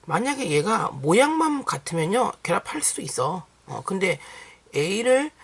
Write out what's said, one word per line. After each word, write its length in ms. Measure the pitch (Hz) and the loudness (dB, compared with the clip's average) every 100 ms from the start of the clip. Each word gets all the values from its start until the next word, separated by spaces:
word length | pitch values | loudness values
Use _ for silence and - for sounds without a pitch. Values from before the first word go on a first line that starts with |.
만약에 460 | - 160 254 277 226 | -4 -2 0 -2 0
얘가 380 | 147 180 220 - | 2 2 0 -2
모양만 760 | 131 143 202 285 320 320 285 | -2 2 6 6 4 2 0
같으면요, 680 | - 143 - 165 160 226 220 - | -2 -4 -4 -2 0 0 0 -4
결합할 400 | - 175 - 302 | -2 -2 -2 -4
수도 200 | - - | -2 -2
있어. 440 | 165 - 127 180 - _ - | -6 -2 -2 -4 -10 _ -12
어, 160 | 117 | -10
근데 360 | - 190 185 147 - - - - _ | -4 -2 0 -2 -6 -20 -20 -20 _
A를 560 | 139 156 202 240 254 302 _ | -2 0 0 4 4 2 _